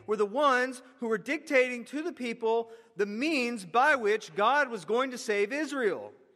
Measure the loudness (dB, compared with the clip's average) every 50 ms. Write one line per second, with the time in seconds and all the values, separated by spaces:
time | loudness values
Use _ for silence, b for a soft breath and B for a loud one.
0 | B -4 0 0 0 0 2 2 4 4 4 4 0 -2 -4 -10 B B B B
1 | -4 -2 -2 -4 -2 -4 -6 -6 -4 2 4 4 4 4 0 -6 -8 -8 -8 -6
2 | -6 -6 -8 -6 -6 -6 -6 -2 0 2 2 2 0 -4 B B B B B -4
3 | -4 -2 -2 -2 -2 0 0 0 0 -2 -4 -6 -10 -2 2 4 4 4 4 4
4 | 2 0 0 0 -2 -6 -2 0 2 4 4 4 2 0 -2 -8 -4 -2 0 0
5 | 0 -2 -4 -8 -4 -2 0 0 2 0 0 -4 -4 -4 -2 0 0 0 0 -2
6 | -6 -12 -16 -20 _ _ _